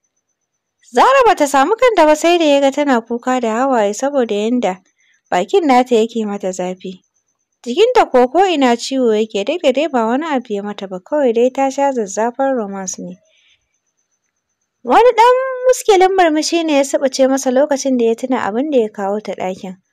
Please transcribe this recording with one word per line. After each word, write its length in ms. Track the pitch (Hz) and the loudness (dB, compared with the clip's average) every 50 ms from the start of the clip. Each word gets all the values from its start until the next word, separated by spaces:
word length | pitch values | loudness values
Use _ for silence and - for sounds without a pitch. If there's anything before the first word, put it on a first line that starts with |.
| _ _ _ _ _ _ _ _ _ _ _ _ _ _ _ _ _ _ - | _ _ _ _ _ _ _ _ _ _ _ _ _ _ _ _ _ _ 2
Zara 280 | 262 330 466 539 554 494 | 2 4 4 4 4 4
ba 80 | 440 359 | 4 4
ta 120 | 311 294 | 2 0
samu 280 | 277 - 277 269 330 453 453 | 0 2 2 2 0 2 2
kanta 280 | 508 508 440 359 311 | 2 2 4 4 4
ba 100 | 302 302 | 4 4
sai 220 | 302 - 339 349 339 | 4 2 2 2 2
da 60 | 330 | 4
ya 160 | 294 285 277 | 2 2 4
ga 100 | 277 269 | 2 2
tana 300 | 269 294 294 285 254 226 | 0 0 0 0 0 -2
kuka 400 | 226 - 240 240 - 254 254 254 | -2 -4 -8 -6 -4 -4 -2 -2
da 140 | 240 226 214 | -2 -2 -2
hawaye 400 | 233 262 277 262 233 208 202 208 | -2 -2 0 0 0 0 0 -2
saboda 400 | - 262 277 294 277 240 226 208 | -4 -4 -2 -2 -2 -2 -2 -2
yanda 480 | 202 208 226 254 247 226 185 185 - _ _ _ _ _ _ _ _ _ _ | -4 -2 -2 -2 -2 -2 -4 -4 -6 _ _ _ _ _ _ _ _ _ _
bakin 360 | 175 180 196 - - 392 349 | -4 -4 -2 0 0 0 2
nata 280 | 277 254 247 254 254 247 | 2 2 2 2 2 0
yake 260 | 220 226 226 - 226 214 | 0 0 -2 -4 -6 -6
mata 260 | 208 202 196 202 185 | -6 -8 -8 -8 -8
zafi. 500 | 185 - 180 180 185 185 - 185 185 - _ _ _ _ _ _ _ _ _ _ _ _ - | -6 -6 -8 -8 -8 -10 -14 -16 -16 -18 _ _ _ _ _ _ _ _ _ _ _ _ -12
Jikinta 400 | 240 240 330 440 494 508 453 349 - | -6 0 0 2 2 4 2 2 2
ko 160 | - 254 247 254 | 4 2 2 2
ko'ina 460 | - 339 403 381 339 285 269 247 240 240 | 2 2 2 2 2 0 2 0 0 -2
ciwo 320 | - - 269 262 254 226 214 | -4 -4 -4 -2 0 0 0
yake, 260 | 208 220 220 - 202 202 | 0 -2 -2 -4 -4 -4
duk 180 | 269 311 349 | -4 -4 -2
da 100 | - 277 | 0 0
dai 160 | 247 269 311 330 | 0 0 -2 -2
ba 180 | 269 247 220 | -2 -2 -2
wani 200 | 220 240 269 330 330 | -2 -2 -4 -4 -4
abu 240 | 294 254 - - 208 | -6 -6 -6 -6 -8
ya 80 | 196 | -8
mata 240 | 202 208 202 - 196 | -8 -8 -10 -12 -12
ba, 140 | 190 190 185 | -12 -12 -14
kawai 320 | - - 294 302 277 247 220 | -10 -6 -2 0 0 0 2
dai 160 | 226 240 254 | 2 0 0
ta 160 | 262 277 269 269 | 0 -2 -4 -4
sha 200 | 269 277 277 277 | -2 -2 -2 -2
zazzafan 640 | 269 240 214 190 196 202 220 240 247 - 269 269 269 | -2 -2 -6 -6 -4 -4 -4 -4 -4 -4 -4 -2 -2
romance 440 | 240 214 196 196 196 190 180 - - | -4 -6 -8 -10 -10 -10 -12 -12 -12
ne. 160 | 185 180 185 - _ _ _ _ _ _ _ _ _ _ _ _ _ _ _ _ _ _ _ _ _ _ _ _ _ _ _ _ _ _ _ _ - | -14 -16 -16 -20 _ _ _ _ _ _ _ _ _ _ _ _ _ _ _ _ _ _ _ _ _ _ _ _ _ _ _ _ _ _ _ _ -4
Wani 260 | 240 262 381 453 508 480 427 | 0 2 4 4 4 4 4
ɗan 160 | 466 494 494 508 523 523 523 508 508 | 4 4 4 2 0 -4 -6 -2 0
muskilin 460 | 508 508 - - - 415 359 370 370 392 | 0 0 2 2 2 4 4 4 4 4
murmushi 480 | 381 359 330 302 311 302 - 330 339 330 | 2 2 2 2 0 -2 -2 -2 -2 -2
ne 80 | 320 294 277 | 0 0 0
ya 60 | 277 | 0
suɓuce 420 | 269 - 294 - 262 269 - 262 262 | 0 -2 -2 -2 -2 0 0 0 2
masa 220 | 269 269 - 262 | 0 0 -2 -2
lokacin 480 | 247 262 294 294 285 262 - 277 262 240 | 0 0 0 0 -2 -2 -2 -2 -2 0
da 60 | 233 | 0
ya 100 | 226 226 | 0 -2
tuna 240 | 226 - 254 262 220 - | -2 -4 -4 -4 -4 -4
abin 240 | 196 208 233 277 311 | -4 -4 -4 -4 -2
da 80 | 285 247 | 0 0
ya 100 | 220 214 | 0 -2
kawo 300 | - - 202 196 202 214 | -4 -6 -6 -6 -6 -6
ta 120 | 208 208 185 | -8 -10 -10
ɗakin. 400 | - - 185 190 185 - 185 185 - _ _ | -8 -8 -8 -8 -10 -14 -16 -16 -18 _ _